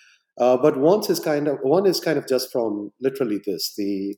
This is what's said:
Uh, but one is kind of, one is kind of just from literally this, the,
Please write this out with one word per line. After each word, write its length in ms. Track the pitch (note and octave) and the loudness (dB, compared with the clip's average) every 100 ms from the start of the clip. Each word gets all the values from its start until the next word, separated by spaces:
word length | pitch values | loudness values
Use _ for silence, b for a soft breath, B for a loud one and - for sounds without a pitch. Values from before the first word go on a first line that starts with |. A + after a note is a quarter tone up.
| b b _ - | b b _ 0
Uh, 160 | B2 B2+ | 2 4
but 200 | D3+ C#3 | 4 4
one 260 | D3+ G#3+ G#3+ | 2 2 2
is 100 | E3+ | -2
kind 300 | E3 D3 D3 | 0 -2 -2
of, 100 | C3+ | -2
one 220 | C3 E3+ | 2 2
is 140 | G3 E3 | 2 0
kind 180 | E3 D3 | -2 -2
of 100 | - | 0
just 240 | B2+ - | -2 -2
from 400 | B2+ A2+ G#2 G#2 - | -4 -2 -4 -8 -4
literally 400 | C3 C3+ A#2+ G2+ | -4 -2 -2 -2
this, 300 | G2+ E2 - - | -4 -6 -6 -6
the, 380 | G2+ G2 G2 | -4 -4 -6